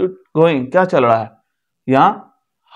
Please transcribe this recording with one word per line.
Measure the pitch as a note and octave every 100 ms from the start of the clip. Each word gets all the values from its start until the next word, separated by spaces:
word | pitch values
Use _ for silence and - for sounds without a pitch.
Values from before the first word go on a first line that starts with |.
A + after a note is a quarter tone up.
it | F#3 F#3 _ D#3
going?" | E3 C#3+ B2+
क्या | F3+
चल | F#3 E3
रहा | A#2+ A2+
है, | A2 _ _ _ _ _ -
या | C3+ F3 A3 - _ _ _ _